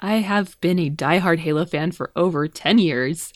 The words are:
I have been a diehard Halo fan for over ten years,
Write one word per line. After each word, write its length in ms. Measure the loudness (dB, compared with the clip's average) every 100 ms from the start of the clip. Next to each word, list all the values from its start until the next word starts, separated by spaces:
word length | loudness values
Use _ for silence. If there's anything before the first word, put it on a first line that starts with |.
I 140 | -2 -2
have 440 | 0 0 -2 -2
been 200 | 0 2
a 100 | 0
diehard 480 | -2 0 2 2 0
Halo 260 | 0 -2 -2
fan 280 | -2 -4
for 180 | -4 -8 0
over 300 | 0 0 -4
ten 280 | -4 2 4
years, 540 | 4 0 -2 -4 -10